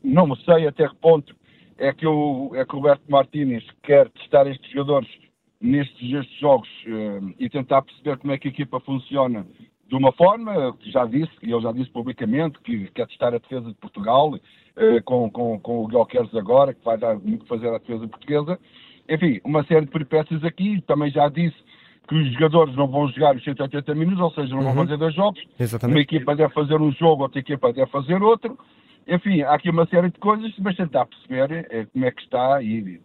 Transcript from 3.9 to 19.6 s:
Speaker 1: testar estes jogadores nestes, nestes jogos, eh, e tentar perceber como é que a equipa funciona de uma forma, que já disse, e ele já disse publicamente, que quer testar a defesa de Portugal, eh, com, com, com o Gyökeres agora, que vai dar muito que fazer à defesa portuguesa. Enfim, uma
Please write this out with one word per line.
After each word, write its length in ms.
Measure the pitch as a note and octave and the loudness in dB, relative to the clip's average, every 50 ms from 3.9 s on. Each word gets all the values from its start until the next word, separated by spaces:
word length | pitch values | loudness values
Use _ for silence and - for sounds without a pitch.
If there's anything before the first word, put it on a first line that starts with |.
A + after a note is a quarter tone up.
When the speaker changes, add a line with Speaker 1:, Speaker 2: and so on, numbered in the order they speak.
| D3 C#3 C3 A#2 | 6 6 6 6
Speaker 1:
testar 360 | _ - - - - C#3+ C#3 | _ -20 -8 2 4 4 4
estes 240 | C#3 C3+ C3 - - | 4 0 -10 -14 -10
jogadores 380 | - C#3 C#3 C#3 D3 C#3 A2+ - - _ _ _ _ _ _ _ _ _ | -6 -6 -2 0 0 0 0 -4 -16 _ _ _ _ _ _ _ _ _
nestes, 500 | G#2+ B2 C3+ D3 C#3 C3 _ - B2 B2 | 0 0 2 2 0 -4 _ -12 -8 -6
nestes 300 | C3+ C#3+ C3+ - - - | -6 -6 -6 -10 -12 -2
jogos, 300 | D3 D3 C3+ B2 G2 - - - - | 2 4 4 4 2 -6 -20 -20 -12
eh, 320 | A2+ A2 A2 G#2+ G#2+ G2+ G2 G2 F#2+ F2+ | -10 -8 -6 -6 -8 -8 -8 -10 -12 -10
e 120 | _ C3 A#2+ | _ -10 -6
tentar 320 | - C#3+ B2+ - C#3+ C3+ | -6 -8 -2 0 0 0
perceber 360 | C#3 - - _ _ D3 C#3 | 0 -2 -20 _ _ -8 -8
como 140 | B2 - C#3+ | -6 -6 -6
é 60 | C#3 | -6
que 100 | C3 - | -6 -6
a 40 | C#3+ | -10
equipa 280 | C3 - C#3+ C#3 - B2+ | -8 -8 -10 -8 -8 -10
funciona 680 | _ - C3+ C3 - - C3+ C#3 C3+ B2+ A#2+ G#2+ F#2+ - _ _ - _ _ _ _ _ | _ -6 -8 -8 -6 -4 -2 0 0 0 -2 -6 -8 -14 _ _ -20 _ _ _ _ _
de 60 | C3 | -2
uma 180 | C3 C3+ C3 B2+ | 2 2 2 4
forma, 600 | - E3+ F#3 G#3 A#3 A3+ A3 G3+ E3+ C#3 B2+ A#2+ _ | 6 4 4 4 2 -4 -4 -4 -2 -2 -4 -6 _
que 100 | _ G#2+ | _ -4
já 160 | - B2+ B2 | -2 -2 0
disse, 260 | A2+ A2+ C#3+ D#3+ D#3+ _ _ - | 0 0 -2 -2 -4 _ _ -6
e 80 | A2+ | -4
ele 100 | A#2 A#2 | -2 -2
já 120 | A2+ A#2 A2+ | -2 -4 -4
disse 160 | B2 B2+ B2 | -6 -8 -8
publicamente, 680 | _ A#2+ A#2 B2+ B2 - A#2+ G#2+ A#2 C#3+ E3 D#3+ C#3+ _ _ | _ -8 -8 -8 -8 -6 -4 -2 0 0 -2 -2 -4 _ _
que 260 | - A#2+ G#2+ G2 - | -8 -6 -6 -6 -10
quer 160 | _ - A#2 | _ -8 -8
testar 260 | - - _ C3+ B2 A#2+ | -8 -6 _ -2 -2 -2
a 60 | A#2 | -2
defesa 280 | _ _ C3 B2+ A#2 | _ _ -10 -10 -10
de 60 | A#2 G#2 | -12 -14
Portugal, 600 | _ - G#2+ _ G#2 G2 A2 A#2+ C3+ D3+ D#3 C3+ - _ _ _ _ _ _ _ | _ -18 -18 _ -8 -2 2 2 2 2 2 -2 -8 _ _ _ _ _ _ _
eh, 240 | - A3+ A3 A#2+ A#2 A2 | 2 2 4 4 2 0
com, 260 | - B2+ B2 A#2+ A2 | 0 0 0 0 -2
com, 300 | - A#2+ B2 A#2 A2 G2+ | -4 -4 -4 -4 -4 -6
com 240 | - A2+ A#2+ A#2 A2 | -6 -6 -4 -4 -4
o 60 | G#2+ | 0
Gyökeres 440 | A2+ A#2+ A2 - - B2+ A#2 G#2 A2+ | 0 0 0 2 0 -2 -2 -2 -4
agora, 400 | A2+ G2 G2 A#2+ C3+ C#3 C#3 B2 | -6 -2 4 4 4 4 4 0
que 120 | _ _ | _ _
vai 120 | A#2 A#2 | -4 -2
dar 220 | G#2+ A#2+ A#2 A2 G#2 | 0 0 -2 -2 -2
muito 240 | F2+ G#2+ A2 A2+ - | -2 -6 -6 -6 -6
que 60 | _ | _
fazer 180 | A#2+ A2+ A#2 | -8 -4 -4
à 100 | A#2+ A#2 | -4 -6
defesa 300 | G#2+ _ - A#2 A2 A#2 | -6 _ -8 -10 -8 -8
portuguesa. 500 | A2 - - - C#3+ D3 D3 D3 D3+ F3+ - _ _ _ - - _ - _ _ - | -12 -14 -16 -8 -2 -2 -2 -2 -2 -6 -8 _ _ _ -20 -20 _ -20 _ _ -4
Enfim, 320 | D#3 D#3 F3+ E3+ B2 F#2+ _ | -2 0 0 0 0 -2 _
uma 220 | - D3 D#3 | -2 -2 -2